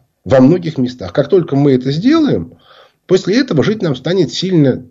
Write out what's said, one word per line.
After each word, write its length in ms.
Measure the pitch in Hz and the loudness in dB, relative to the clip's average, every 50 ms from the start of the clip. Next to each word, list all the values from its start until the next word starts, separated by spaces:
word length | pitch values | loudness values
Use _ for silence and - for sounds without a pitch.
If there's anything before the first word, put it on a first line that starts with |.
| _ _ _ _ - | _ _ _ _ -4
во 160 | 92 123 131 | 0 4 4
многих 380 | 131 135 170 180 170 165 156 - | 6 6 4 2 -2 -6 -6 -4
местах. 340 | 123 117 - - 92 92 - | -6 -6 -6 -10 -12 -8 -2
Как 160 | - 135 - | -2 -2 2
только 280 | 196 185 160 - 143 | 2 0 0 0 -2
мы 160 | 139 143 147 131 | 0 2 2 2
это 180 | 127 127 135 139 | 2 0 -2 -4
сделаем, 640 | 156 196 262 311 330 311 247 139 95 82 - - _ _ _ _ _ - _ _ _ _ | -2 0 0 2 2 2 0 0 -2 -4 -8 -14 _ _ _ _ _ -20 _ _ _ _
после 340 | - 180 185 190 175 196 247 | 0 0 0 0 0 0 0
этого 220 | 277 254 190 147 113 | 0 0 0 0 0
жить 200 | 180 220 220 190 | 0 0 -2 -2
нам 140 | 165 127 | -4 -4
станет 360 | - - 156 180 196 175 - - | -4 -4 -4 -2 0 -2 -2 -2
сильно 520 | - - 185 185 165 143 131 113 - - - | -6 -4 0 2 2 2 2 0 -2 -6 -16